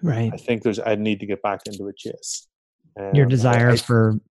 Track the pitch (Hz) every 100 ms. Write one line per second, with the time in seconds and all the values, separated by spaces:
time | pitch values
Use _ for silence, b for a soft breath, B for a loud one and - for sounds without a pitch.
0 | 175 117 117 107 - 117 117 104 113 107
1 | 107 104 101 98 104 98 - 101 98 98
2 | 113 - - - - _ _ _ _ -
3 | 98 147 131 127 123 120 120 117 - 117
4 | 110 107 -